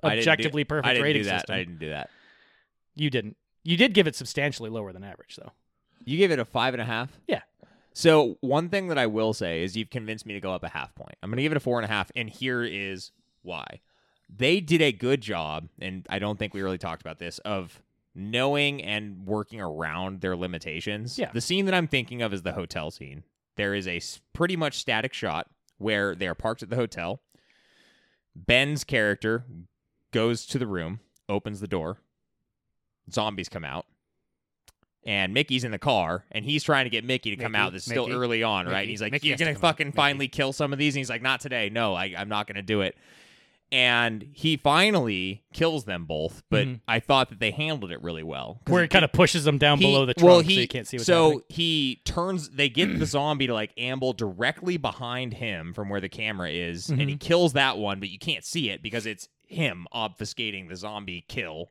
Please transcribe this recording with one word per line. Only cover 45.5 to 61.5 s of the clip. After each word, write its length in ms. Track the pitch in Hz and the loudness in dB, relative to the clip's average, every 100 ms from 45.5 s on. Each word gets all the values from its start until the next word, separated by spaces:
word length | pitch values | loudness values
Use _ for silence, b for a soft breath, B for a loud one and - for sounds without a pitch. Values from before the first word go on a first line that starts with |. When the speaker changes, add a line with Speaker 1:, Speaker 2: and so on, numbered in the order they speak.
Speaker 1:
kills 320 | - 165 156 | 0 0 0
them 220 | 101 90 82 | -4 -6 -4
both, 360 | 78 80 - - | -2 -4 -4 -2
but 160 | 120 135 | 0 0
Speaker 2:
Mm-hmm. 80 | 123 - | -4 -2
Speaker 1:
I 120 | 113 | -2
thought 280 | - 139 127 | 4 4 4
that 80 | 104 | 0
they 100 | 113 | -4
handled 400 | 98 151 151 98 | -2 -4 -4 -6
it 80 | 78 | -8
really 200 | 82 82 | -6 -6
well. 380 | 80 67 60 78 | -6 -8 -8 -8
'Cause 80 | - | 2
Speaker 2:
Where 100 | 175 | 4
Speaker 1:
it 40 | 170 | 6
Speaker 2:
it 40 | |
kinda 160 | 190 160 | 6 6
Speaker 1:
did 40 | |
Speaker 2:
pushes 320 | - 170 175 | 6 6 6
them 140 | 151 143 | 2 6
down 180 | 147 147 | 6 6
Speaker 1:
he, 60 | |
Speaker 2:
below 220 | 185 139 131 | 6 6 4
the 80 | 127 | 8
Speaker 1:
well, 180 | 175 180 | 10 12
Speaker 2:
trunk 80 | 160 | 10
so 20 | |
Speaker 1:
he, 120 | 190 | 4
Speaker 2:
you 60 | 180 | 2
can't 180 | 127 110 | -2 -6
see 100 | 127 | -2
what's 100 | 113 | 4
Speaker 1:
so 160 | 170 | 8
Speaker 2:
happening. 180 | 160 143 - | 8 6 0
Speaker 1:
he 500 | - 170 160 135 123 - | -2 0 2 0 -2 -4
turns, 420 | - 180 185 147 | -2 0 -2 -4
they 200 | 135 143 | 0 2
get 280 | 120 196 190 | 4 2 2
the 60 | 156 | 0
Speaker 2:
<clears throat> 0 | |
Speaker 1:
zombie 400 | 143 147 147 131 | 2 2 0 0
to, 40 | |
like, 180 | 113 107 - | 0 -2 -6
amble 360 | 123 131 131 | -6 -2 -2
directly 640 | 113 110 92 117 156 180 180 | 0 -4 -2 -2 -2 -2 -2
behind 560 | 131 - 120 123 127 | -2 -4 -6 -6 -6
him 400 | 113 120 92 82 | -6 -6 -6 -6
from 140 | 87 101 | -8 -6
where 100 | 101 | -4
the 80 | 92 | -6
camera 400 | - 110 101 87 | -6 -6 -4 -4
is, 380 | 80 87 85 - | -4 -4 -6 -4
and 120 | 139 | -2
he 60 | 143 | 0
Speaker 2:
Mm-hmm. 80 | 143 | -2
Speaker 1:
kills 340 | - 170 175 | 2 4 4
that 220 | 135 135 104 | 4 2 2
one, 240 | 104 98 | -2 -4
but 80 | 98 | -6
you 80 | 92 | -8
can't 260 | - 147 | -8 -8
see 260 | - 170 127 | -6 -4 -2
it 100 | 98 | -4
because 240 | 110 113 110 | -6 -6 -6
it's 220 | 104 - _ _ | -8 -14 _ _
him 380 | 165 151 90 87 | -4 -2 -4 -10
obfuscating 720 | 120 110 90 104 - 113 101 90 | -6 -6 -6 -10 -6 -6 -6 -10
the 80 | 90 | -12
zombie 480 | 104 107 98 87 - | -10 -10 -10 -12 -10
kill. 440 | - 92 | -8 -8